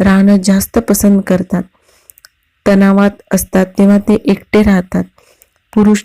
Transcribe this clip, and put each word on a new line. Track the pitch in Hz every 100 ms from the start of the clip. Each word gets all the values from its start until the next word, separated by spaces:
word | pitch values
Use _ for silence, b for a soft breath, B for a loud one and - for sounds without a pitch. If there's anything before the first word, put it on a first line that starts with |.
राहणं | 196 190 196 202
जास्त | 185 190 - 233
पसंत | 233 202 208 196 196
करतात. | 185 185 175 - b b b b b b _ _ _ -
तणावात | 196 196 196 202 - _
असतात | 190 - 185 185
तेव्हा | - 202 202
ते | 202
एकटे | 208 - 196 - 214
राहतात. | 214 190 185 180 185 b b b b b _
पुरुष | 214 214 208